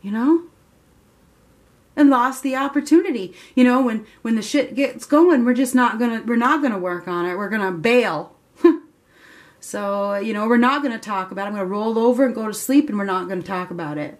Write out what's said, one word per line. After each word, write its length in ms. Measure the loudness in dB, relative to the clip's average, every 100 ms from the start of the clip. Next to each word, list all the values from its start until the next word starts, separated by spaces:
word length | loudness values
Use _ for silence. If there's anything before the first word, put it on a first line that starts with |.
you 80 | -6
know, 340 | -2 2 2 0 _ _ _ _ _ _ _ _ _ _ _ _ _ _ 4
and 120 | 4
lost 340 | 6 2 -2
the 140 | -4 -2
opportunity. 760 | -2 -4 4 4 4 -6 -8 -14 -6
You 100 | 2
know, 180 | 4 4
when, 240 | 0 -2 -10 _
when 140 | -4 -4
the 60 |
shit 320 | 0 -2 -2
gets 300 | -2 -4 -4
going, 400 | 0 4 6 6
we're 100 | 2
just 200 | 2 2
not 240 | 2 2 0
gonna, 240 | -2 -2
we're 120 | -2 0
not 260 | 2 2
gonna 160 | 0 -2
work 300 | -4 -6 -6
on 180 | -4 -4
it. 100 | -4
We're 140 | -6
gonna 220 | -4 -4
bail. 640 | -2 2 2 2 -4 -8 _ _ _
<laughs> 140 | 2 2 -6 _ _ _ -20 -20 -20 _
So, 520 | -12 -8 -6 -4 -2
you 180 | -4 -4
know, 160 | -4 2
we're 80 | 4
not 260 | 4 0
gonna 160 | -4 -6
talk 320 | -8 -8 -6
about 120 | -8
it. 60 | -8
I'm 40 |
gonna 140 | -6 -6
roll 320 | -4 -2 2
over 260 | 2 2
and 100 | 0
go 120 | 0 -8
to 80 |
sleep, 340 | -8 2 2 2
and 80 | -4
we're 80 |
not 240 | -4 -4 -4
gonna 140 | -8
talk 280 | -6 -8 -8
about 280 | -8 -8 -8
it. 200 | -8 -12